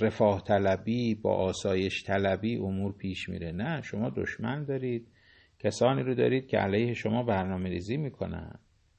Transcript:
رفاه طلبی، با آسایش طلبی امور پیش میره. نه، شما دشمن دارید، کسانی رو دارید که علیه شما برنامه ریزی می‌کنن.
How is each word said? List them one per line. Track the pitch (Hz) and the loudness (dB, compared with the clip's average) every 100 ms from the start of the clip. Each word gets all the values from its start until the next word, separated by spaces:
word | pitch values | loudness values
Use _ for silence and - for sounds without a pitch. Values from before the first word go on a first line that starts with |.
رفاه | 110 - 110 98 | 0 4 4 4
طلبی، | - 101 98 95 110 120 117 | 4 4 4 2 0 0 0
با | 107 101 95 | 0 0 0
آسایش | 95 92 101 95 95 - - | 0 0 0 0 0 -2 -2
طلبی | 98 98 95 107 113 | 0 2 0 0 -2
امور | 98 95 98 | -2 -2 -4
پیش | 98 98 92 - | -4 -6 -6 -6
میره. | 90 85 | -6 -6
نه، | 85 123 160 | -4 -4 -4
شما | - - 123 | -6 -4 -4
دشمن | 135 - - 113 139 | -2 -4 -4 -4 -4
دارید، | 143 135 127 117 117 _ _ - _ _ | -4 -4 -2 -4 -6 _ _ -20 _ _
کسانی | 104 - 120 135 | -2 2 4 4
رو | 131 | 2
دارید | 123 123 131 131 | 2 4 2 2
که | 107 | 2
علیه | 98 101 120 | 4 2 2
شما | 113 113 113 | 0 0 0
برنامه | 120 98 95 92 92 | 2 0 0 -2 -2
ریزی | 87 92 135 | -4 -2 -4
می‌کنن. | 143 - 92 85 80 - _ _ _ | -4 -4 -6 -6 -10 -14 _ _ _